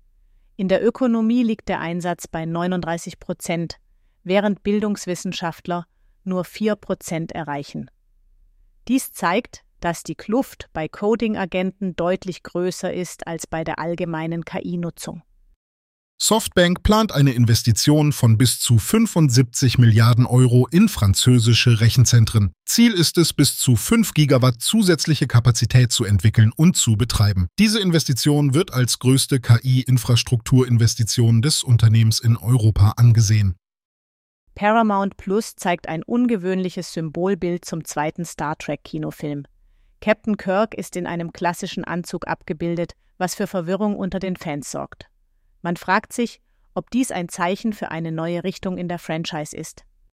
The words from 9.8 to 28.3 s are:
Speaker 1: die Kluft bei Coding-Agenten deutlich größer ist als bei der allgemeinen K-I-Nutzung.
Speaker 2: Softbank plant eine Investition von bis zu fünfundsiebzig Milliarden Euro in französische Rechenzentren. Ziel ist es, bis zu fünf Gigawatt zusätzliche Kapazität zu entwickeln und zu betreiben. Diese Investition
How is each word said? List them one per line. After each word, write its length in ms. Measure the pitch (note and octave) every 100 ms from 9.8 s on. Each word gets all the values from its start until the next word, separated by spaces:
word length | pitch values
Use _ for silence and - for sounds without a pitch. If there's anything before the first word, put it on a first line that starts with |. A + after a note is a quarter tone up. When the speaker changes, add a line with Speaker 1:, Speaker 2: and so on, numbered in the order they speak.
| E3+ E3+
Speaker 1:
die 100 | -
Kluft 560 | D#3+ - A#3+ - - -
bei 160 | E3 D#3
Coding-Agenten 1080 | - G#3 A3+ A3+ G#3 F#3+ F3+ F#3 F#3 F#3+ E3
deutlich 480 | E3+ F#3+ F#3+ E3
größer 500 | - F3 F3+ - F3
ist 320 | F3 F3 - -
als 220 | E3 -
bei 160 | E3
der 160 | D#3+ -
allgemeinen 640 | D#3+ E3+ F3 D#3+ D#3+ E3+ -
K-I-Nutzung. 800 | F#3 F3+ F3 E3+ - - E3+ - _ _ _ _ _ _ _ _ -
Speaker 2:
Softbank 640 | - A3 - - F3 F3+
plant 280 | - G#3+ A3
eine 220 | C#3+ C#3
Investition 800 | B2 A#2 A2+ - G#2 - D3+ D3
von 240 | - A#2 G#2+
bis 220 | B2+ -
zu 180 | - A2+
fünfundsiebzig 1040 | - A3 A#3 F3 D3+ A#2+ B2+ - B2 -
Milliarden 480 | A#2 A2 A2+ A#2+ B2+
Euro 400 | B2+ B2+ B2 B2+
in 200 | E3+ A3
französische 920 | - G2+ G2 B2 B2 A2+ A2 B2 A2+
Rechenzentren. 720 | A#2 - A#2+ A#2+ A2 A2 G2+ - -
Ziel 260 | - A#3
ist 240 | F#3 D3+ -
es, 160 | D#3+
bis 240 | - C#3 -
zu 180 | - A#2
fünf 380 | - A#3 -
Gigawatt 480 | - D3 C3+ B2+ B2
zusätzliche 640 | - A3 F#3 E3 - D3+ C3
Kapazität 640 | A#2 B2 A#2 A#2 B2+ B2
zu 140 | - G2+
entwickeln 460 | G2+ A2 - G#2+ -
und 220 | E3 -
zu 180 | - G#2+
betreiben. 520 | A#2+ - G#2 F#2+ F2 -
Diese 220 | G#3+ A3
Investition 720 | F#3 E3 - B2+ D3+